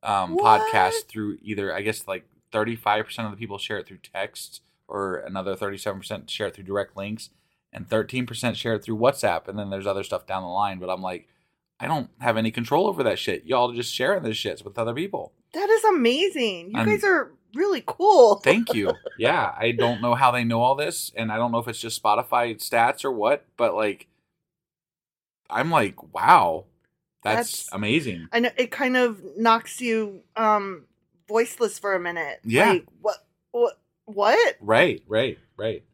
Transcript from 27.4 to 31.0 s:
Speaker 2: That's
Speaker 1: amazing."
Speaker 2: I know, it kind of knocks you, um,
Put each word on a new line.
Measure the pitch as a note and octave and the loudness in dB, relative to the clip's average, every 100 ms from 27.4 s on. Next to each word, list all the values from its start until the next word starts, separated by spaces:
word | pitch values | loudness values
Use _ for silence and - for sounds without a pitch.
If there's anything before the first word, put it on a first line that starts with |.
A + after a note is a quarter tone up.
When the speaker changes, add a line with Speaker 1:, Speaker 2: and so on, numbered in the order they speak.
| - - - | -2 -8 -10
Speaker 2:
That's | |
Speaker 1:
amazing." | G2+ G#2 D3 C3+ F2 E2 | -6 -2 0 -2 -10 -4
Speaker 2:
I | A#3 | -2
know, | A#3+ - | -2 -2
it | B3 | -4
kind | - C4 B3+ | -2 0 2
of | B3 G#3 F3+ D#3 | 0 -2 -14 -2
knocks | A3+ A3+ - - | 2 2 0 -8
you, | B3 A3+ G#3+ F#3+ _ - | -2 -2 -2 -8 _ -2
um, | A3 G#3+ G3 F3 _ _ | 2 2 0 -10 _ _